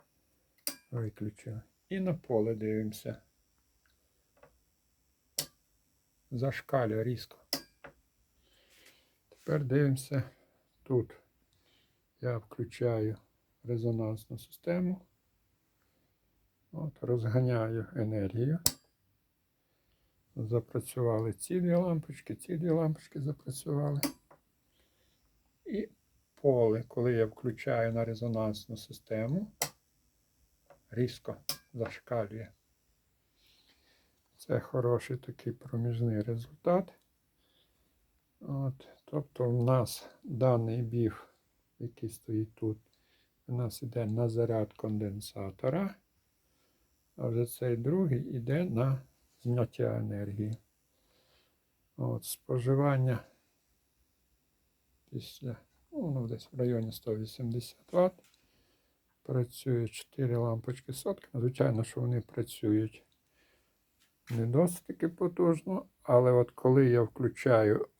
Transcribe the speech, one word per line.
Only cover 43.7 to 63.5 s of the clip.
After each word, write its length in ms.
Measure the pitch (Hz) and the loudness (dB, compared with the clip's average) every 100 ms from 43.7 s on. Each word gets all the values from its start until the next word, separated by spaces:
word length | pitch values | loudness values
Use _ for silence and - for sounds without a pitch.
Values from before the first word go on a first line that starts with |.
| - | -4
іде 240 | 120 120 107 | -6 -4 -2
на 220 | 110 120 | 2 2
заряд 440 | 113 117 113 107 | 2 2 0 -2
конденсатора, 1200 | - 110 104 104 101 - 101 98 95 131 160 196 - _ _ _ _ _ _ _ _ _ _ _ - | -4 -4 -2 -2 -4 -10 -10 -10 -4 -2 0 -2 -6 _ _ _ _ _ _ _ _ _ _ _ -6
а 120 | 127 | -2
вже 180 | 113 120 | 0 -2
цей 300 | - 123 117 | -2 -2 0
другий 600 | 120 185 180 123 - 127 | 0 2 2 2 0 -6
іде 280 | 117 147 | -2 0
на 380 | 180 113 135 135 - _ _ _ | 0 2 2 0 -6 _ _ _
зняття 520 | 123 120 117 - 117 113 | -2 0 0 0 -2 0
енергії. 600 | 110 104 104 101 107 113 _ _ _ _ _ _ _ _ _ _ _ _ _ - | -4 -4 -6 -4 -4 -6 _ _ _ _ _ _ _ _ _ _ _ _ _ -6
От, 280 | 123 117 | -4 -4
споживання 1000 | - - - 131 123 135 143 135 127 117 - _ _ _ _ _ _ _ _ _ _ _ _ _ _ _ _ _ _ | -8 -12 -4 -2 2 4 4 4 2 0 -6 _ _ _ _ _ _ _ _ _ _ _ _ _ _ _ _ _ _
після, 460 | 127 - - 131 113 _ _ _ | -12 -12 -12 -12 -12 _ _ _
ну, 80 | 320 | -8
воно 260 | 175 135 113 | -4 -4 -4
десь 220 | 117 - | -8 -10
в 60 | 127 | -2
районі 340 | 123 117 110 | 0 0 -2
сто 240 | - - 110 | -8 -6 -4
вісімдесят 760 | 107 - 120 120 - - _ | -6 -6 -4 -4 -6 -18 _
ватт. 220 | 175 185 - _ _ _ _ _ _ _ _ _ _ | 2 2 0 _ _ _ _ _ _ _ _ _ _
Працює 640 | - 131 120 - 135 120 110 | -2 -2 -2 -4 -2 0 -2
чотири 480 | - - - 131 120 | -6 -12 -4 0 2
лампочки 560 | 120 117 - 131 - | 0 0 -4 -8 -10
сотки. 360 | 127 - 196 - | -8 -6 -6 -6
Звичайно, 500 | 127 123 127 135 110 | 0 0 4 2 2
що 160 | 120 - | -2 -2
вони 200 | 123 120 | -2 -2
працюють 840 | - - 113 - 110 107 110 - _ _ _ _ _ | -2 -6 -6 -2 2 4 2 -6 _ _ _ _ _